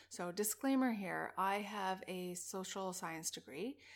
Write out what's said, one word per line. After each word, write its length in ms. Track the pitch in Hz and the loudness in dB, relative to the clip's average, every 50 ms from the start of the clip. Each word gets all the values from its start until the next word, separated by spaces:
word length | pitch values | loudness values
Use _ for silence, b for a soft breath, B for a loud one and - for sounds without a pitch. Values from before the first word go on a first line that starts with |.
| B B | B B
So 240 | B - 180 180 | B -4 -2 -2
disclaimer 640 | 175 196 214 220 - - - 269 269 262 262 254 226 | 2 2 2 2 2 2 4 4 6 6 6 6 4
here, 400 | 202 196 175 165 156 156 - - - | 2 0 0 0 0 0 0 0 2
I 180 | 190 196 196 | 4 4 4
have 460 | 208 208 202 214 208 190 190 190 190 - - | 2 0 -2 -2 0 0 0 0 0 -2 -6
a 260 | 185 180 180 180 180 | -4 -4 -4 -4 -4
social 580 | 175 - - - 190 185 - - 196 190 185 180 | -4 -6 -4 -4 -4 -4 -4 -2 -2 -2 -2 -2
science 360 | - 202 165 160 160 160 - | -2 -4 -4 -4 -2 -4 -4
degree. 460 | - - - - 131 147 190 254 285 B B B B | -4 -6 -8 -8 -6 -4 -4 -4 -4 B B B B